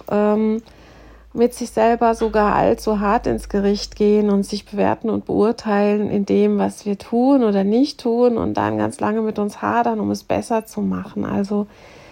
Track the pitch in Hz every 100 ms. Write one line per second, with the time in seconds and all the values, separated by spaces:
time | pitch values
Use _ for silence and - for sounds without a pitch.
0 | - 208 208 214 220 220 - - - -
1 | - - - 226 240 - 233 - 220 233
2 | 233 226 226 214 208 - 190 233 - 214
3 | 202 233 - 220 - 202 202 202 - -
4 | 208 208 208 202 196 208 - 202 190 220
5 | 226 202 - 196 208 240 226 202 208 208
6 | 208 208 196 196 208 202 196 202 208 202
7 | - 233 254 277 220 202 196 226 285 -
8 | 240 233 247 226 170 - 208 214 214 -
9 | 208 214 220 208 208 - 208 226 233 220
10 | 202 208 - 190 220 226 214 - 196 185
11 | 196 208 208 202 202 208 208 - - -
12 | -